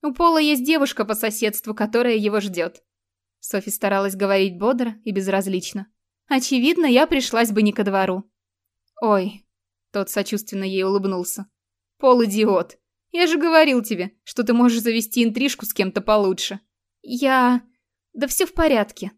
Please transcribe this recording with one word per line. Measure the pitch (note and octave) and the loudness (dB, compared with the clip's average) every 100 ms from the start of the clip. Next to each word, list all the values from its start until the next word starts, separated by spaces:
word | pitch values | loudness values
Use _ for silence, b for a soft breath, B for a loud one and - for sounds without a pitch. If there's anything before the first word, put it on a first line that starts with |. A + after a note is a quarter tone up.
У | D4+ | -6
Пола | B3+ E4+ D#4+ | 2 2 4
есть | D4+ D4 B3+ | 2 2 2
девушка | D#4+ C#4 - G#3 | 2 0 -2 -4
по | |
соседству, | G#3+ A3 G#3+ G#3+ G#3 - G#3+ | -2 -4 -2 -4 -4 -10 -6
которая | G#3+ A3+ B3 A3+ | -2 0 0 0
его | G#3 G#3 | 0 -2
ждет». | G3+ F3 E3 - _ _ _ _ _ _ | -4 -4 -6 -6 _ _ _ _ _ _
Софи | - G3+ G3 | -8 -6 -6
старалась | - G3+ G3 G3 F#3+ | -4 -2 0 -2 -2
говорить | G3 G3 G3 F3 | 0 2 0 0
бодро | G#3 A#3+ A#3+ G#3+ | -2 0 -4 -6
и | - | -6
безразлично. | G3 F#3+ G3 G3 F#3 - G3+ F#3+ _ _ _ _ | -4 -2 -2 -2 -4 -6 -12 -14 _ _ _ _
«Очевидно, | C4+ B3+ C4 B3+ E4+ D#4 | -2 0 0 2 2 4
я | A#3+ D#4 | 4 4
пришлась | D4+ B3+ A3+ A#3 | 0 -2 0 0
бы | G#3 | 2
не | G#3 | 0
ко | G3+ | 0
двору». | G3+ G3 F#3+ F#3 - _ _ _ _ _ _ - | -2 0 0 -2 -8 _ _ _ _ _ _ -6
«Ой», | A#3 G3+ F#3 G#3 _ _ _ _ _ | 0 2 0 -8 _ _ _ _ _
тот | G3+ F#3+ | -8 -4
сочувственно | - G3 G#3 G#3+ G3 | -4 -4 -6 -8 -8
ей | F#3+ F#3+ | -6 -2
улыбнулся. | F#3+ G3 G3 F#3 F3 - G3 _ _ _ _ _ | 0 0 -2 -6 -8 -10 -14 _ _ _ _ _
«Пол | C4+ B3 | 4 4
идиот! | A3+ G3+ G#3+ F#3+ F3 - _ _ _ | 4 2 2 2 0 -10 _ _ _
Я | E4+ F4 | 0 0
же | D#4+ | 2
говорил | E4 D#4+ D#4 B3+ | 4 4 6 2
тебе, | A3 G3 F3+ _ | -2 -6 -6 _
что | - - | -14 -4
ты | A#3 | 0
можешь | A#3+ B3 A#3 | 4 4 4
завести | A3+ A3+ A3 - | 0 -2 -2 0
интрижку | A#3 A3+ C4+ - G#3 | 0 0 -2 -4 -10
с | |
кем-то | - F#3+ G3+ | -4 -2 -2
получше». | G3 G#3+ G3 F#3+ - G3 _ _ _ _ | 0 2 2 -2 -6 -10 _ _ _ _
«Я... | - B3 C4+ C4 B3 B3 - _ _ _ _ | -12 -4 0 2 4 2 -2 _ _ _ _
да | - C4+ | -8 -6
все | - F4+ | -2 -4
в | |
порядке». | - D#4+ B3 G#3 - G3+ | 0 2 2 0 -6 -14